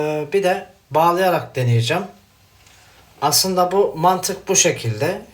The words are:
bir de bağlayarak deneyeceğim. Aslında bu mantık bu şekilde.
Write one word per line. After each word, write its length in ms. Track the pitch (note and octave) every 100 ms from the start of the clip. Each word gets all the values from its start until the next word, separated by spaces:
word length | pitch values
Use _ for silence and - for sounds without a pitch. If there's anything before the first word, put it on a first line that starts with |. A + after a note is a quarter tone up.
| D3+ D3+ D3
bir 100 | G3
de 240 | F3+ F#3+ - _ _
bağlayarak 640 | D3+ E3 F3 F#3+ D#3+ B2 C3
deneyeceğim. 480 | B2+ A#2 A#2 F3 G3+ - _ _ _ _ _ - _ - _ -
Aslında 500 | D3 - F#3 F#3 F3+
bu 220 | F#3+ F3 D#3+
mantık 500 | F3 F#3 - - -
bu 80 | F3+
şekilde. 680 | E3+ B2+ A#2 G#2+ D3+ G3+ -